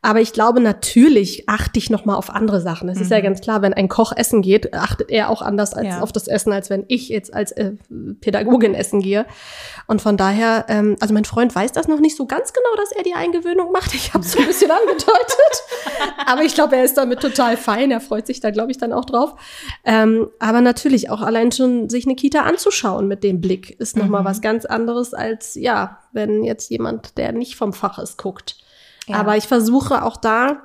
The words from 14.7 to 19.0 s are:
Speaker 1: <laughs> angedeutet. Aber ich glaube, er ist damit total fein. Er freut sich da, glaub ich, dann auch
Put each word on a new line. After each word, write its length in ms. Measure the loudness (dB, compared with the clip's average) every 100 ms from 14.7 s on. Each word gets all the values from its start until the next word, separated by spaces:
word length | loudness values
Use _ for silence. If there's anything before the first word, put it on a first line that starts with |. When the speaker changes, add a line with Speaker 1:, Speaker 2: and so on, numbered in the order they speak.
Speaker 1:
<laughs> 180 | 4 2
angedeutet. 180 | 2 4 4 4 4 4 4 -8 -10 -8 -6 -6 -4 0
Aber 160 | 2
ich 120 | 2 2
glaube, 180 | 2
er 80 | 4
ist 120 | 4 2
damit 220 | 0 0
total 360 | -2 0 0 0
fein. 360 | -2 0 0
Er 80 | 0
freut 260 | -2 -6 -6
sich 140 | -4
da, 100 | -4
glaub 200 | -2 -4
ich, 80 | -4
dann 140 | -4
auch 120 | -4